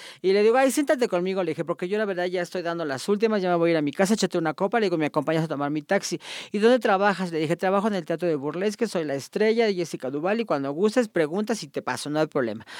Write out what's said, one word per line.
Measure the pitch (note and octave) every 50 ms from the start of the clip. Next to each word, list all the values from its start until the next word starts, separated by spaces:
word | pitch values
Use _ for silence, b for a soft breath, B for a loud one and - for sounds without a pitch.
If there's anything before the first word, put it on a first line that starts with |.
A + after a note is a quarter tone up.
| B B B B
Y | B F#3 F#3+
le | G#3 G#3
digo, | A3+ A#3
"Ay, | C4 C4+ C4+
siéntate | - D4+ D4 C4+ D#4 B3+ A#3+
conmigo", | G3+ F#3 F3 F3+ F#3+ F#3+ G3 F#3
le | D#3+
dije, | D3+ - D#3+
"porque | D3 E3+ - F3+
yo | F3+ G3+
la | G#3+ A3
verdad | G3 F#3+ F3 F3
ya | F3+ F3+ F3+
estoy | F3 E3+ - F#3
dando | E3 E3+ E3+ E3+ E3
las | D3 C3+ C3 - -
últimas, | G#3 G3+ A3+ A3 A3 G3+
ya | F#3 F3+
me | F3
voy | E3+ E3+ E3+
a |
ir | E3+
a | D#3+
mi | D3+ C#3+
casa, | - - G3 F#3 A3+
échate | G#3+ - F3 -
una | F3 E3 D#3 D3
copa", | - F#3 G3+ B3 A#3
le | G#3+
digo, | F#3 F3
"¿me | D#3+ D3+
acompañas | C#3+ - D#3 C3+ D3 D#3+ D#3+ D#3+
a |
tomar | D#3 D3+ C#3 C#3+ C#3+
mi | D3+ D3+
taxi?". | D3 - G3 G3 - - F3 D3+ B B B B B B
"¿Y | B G#3
dónde | G#3 A#3 B3+ B3
trabajas?". | A3 A3+ G3 F#3 G3+ G#3 F#3 E3+ F#3+ F3
Le | E3 D#3
dije, | D#3+ C#3+ F3
"Trabajo | F3 G3+ F#3 F#3+ G3+ G3
en | A3+ G#3
el | F#3 D#3
Teatro | - E3 D#3+ F3+
de | F3 D#3+
Burlesque, | C#3 C3+ D3+ D#3 F3 G3 G#3+ G#3 - A#3
soy | G#3 - F3+ D#3
la | D3 C#3
estrella, | C#3 C3 - - F#3+ G#3+ A3 A3+ A#3 A#3 G#3+
Jessica | G3 F3 E3+ - - - - B2+
Duvali, | C#3 D3+ D#3 F#3 G#3+ A#3 A3+
cuando | G#3 E3 C#3+ C#3 C#3
gustes, | C#3+ D#3+ G3+ A3 G#3+ C4 A#3+ G#3+
preguntas | - F3 D#3 C#3+ E3 G3+ G#3+ G#3+ A3+ - D#3+
y |
te | C#3 - C#3
paso, | - - B2+ - - C#3+
no | D3+ D#3
hay | D#3
problema". | D3+ - D3 B2 A2 G#2 A2 - B B